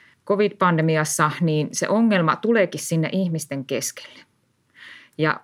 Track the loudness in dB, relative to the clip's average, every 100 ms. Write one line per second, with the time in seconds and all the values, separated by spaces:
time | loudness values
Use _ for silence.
0 | -20 _ -4 0 0 2 2 2 2 0
1 | 0 0 0 0 0 0 -2 -4 -2 2
2 | 2 4 2 0 2 2 2 -2 -2 -2
3 | 0 0 -2 -4 -6 -8 -6 -6 -6 -10
4 | -18 -20 -20 _ _ _ _ _ -20 -20
5 | -16 -2 -2 -2